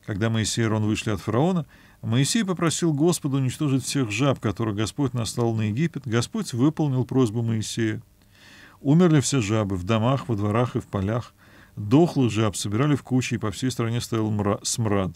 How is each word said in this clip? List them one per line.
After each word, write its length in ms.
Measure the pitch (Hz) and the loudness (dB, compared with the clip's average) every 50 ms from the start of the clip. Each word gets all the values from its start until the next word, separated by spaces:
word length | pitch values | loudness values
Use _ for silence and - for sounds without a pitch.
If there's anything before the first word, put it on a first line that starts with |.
| _ | _
Когда 240 | - 117 92 107 113 | -6 -4 -2 -2 0
Моисей 340 | 113 113 107 101 - - 117 | 0 0 0 -2 0 0 0
и 20 | |
Аарон 180 | 110 107 110 107 | 0 2 0 0
вышли 280 | 104 110 110 - 120 | 0 -2 -2 -2 -4
от 100 | 107 95 | -4 -4
фараона, 440 | - - 104 113 143 175 190 175 147 - - - - - - _ | -4 -2 0 2 2 2 0 0 -4 -6 -12 -20 -20 -20 -20 _
Моисей 420 | - 110 110 123 139 139 - 233 226 | -6 -2 2 2 2 2 2 0 0
попросил 480 | 190 185 170 175 165 - - - 170 | 0 -2 0 0 -2 0 0 0 0
Господа 460 | 156 135 147 170 170 - - 147 131 139 | 2 2 2 2 2 0 -2 -2 -2 0
уничтожить 480 | 135 127 - - 156 147 131 135 - | 0 0 -2 -2 -2 0 0 0 -2
всех 260 | - - 147 135 107 | -2 -2 -2 -2 0
жаб, 300 | 101 104 135 143 123 - | 0 0 2 2 0 0
которых 340 | - 113 98 - 117 110 104 | 0 -2 -2 0 -2 -4 -2
Господь 380 | 101 110 104 - - 143 135 123 | -2 -2 -4 -2 -2 -4 -2 -2
наслал 420 | 123 113 104 - - 120 117 113 | -2 -4 -4 -2 -2 0 0 0
на 140 | 110 110 110 | 0 0 0
Египет. 360 | 104 117 160 170 - 151 - | 0 0 -2 -2 -2 -6 -8
Господь 460 | 123 107 117 120 - _ 226 196 - | -2 0 0 -2 -2 _ -6 -6 -4
выполнил 540 | - 117 120 156 156 - 160 147 131 127 123 | -2 2 2 2 2 2 -2 0 0 0 -2
просьбу 360 | 123 123 127 131 113 104 117 | 0 2 2 2 2 2 -2
Моисея. 600 | 117 113 113 110 104 - - - 117 110 107 113 110 _ _ _ _ _ _ - - - - - - - - - | -2 -2 -2 -2 -4 -6 -4 -4 -2 -4 -4 -6 -12 _ _ _ _ _ _ -20 -20 -20 -20 -20 -20 -20 -20 -8
Умерли 400 | - 139 143 165 185 175 156 151 | 0 4 4 6 6 6 6 4
все 180 | 123 - - 139 | 4 2 0 0
жабы 380 | 113 95 110 110 107 95 98 92 | 0 2 2 0 0 0 -2 -4
в 80 | 90 | -2
домах, 420 | 90 113 110 110 120 135 135 - - | 0 0 2 2 2 0 0 -2 -4
во 80 | 120 | -4
дворах 400 | 101 101 104 104 113 123 123 - | -2 0 0 2 2 0 0 -2
и 60 | 120 | -6
в 60 | - - | -6 -4
полях. 460 | - 101 95 98 110 120 - - _ _ - - - - - - - - | -4 -2 -2 -2 -2 -4 -6 -8 _ _ -20 -20 -20 -20 -20 -20 -14 -10
Дохлых 520 | 107 104 110 147 175 160 - 143 131 113 98 | -2 4 6 6 6 4 4 2 0 2 2
жаб 240 | 104 113 107 92 - | 2 0 0 0 -2
собирали 400 | - 107 101 110 139 151 147 131 | -6 -4 -2 0 2 2 0 0
в 60 | - | -2
кучи, 320 | - 127 127 123 - 123 | 0 0 0 0 0 -4
и 20 | 107 | -4
по 120 | - 107 | -4 -4
всей 200 | 95 - - 131 | -6 -4 -4 -4
стране 300 | 120 - 117 113 113 120 | -2 -2 -4 -2 -2 -4
стоял 280 | 117 - - 113 110 107 | -4 -4 -2 -2 0 0
мра-, 300 | 110 104 101 101 101 - - | 0 0 0 0 0 -2 -2
смрад. 480 | - - - 117 107 104 101 92 90 82 | -6 -4 -2 0 0 2 2 0 -2 -4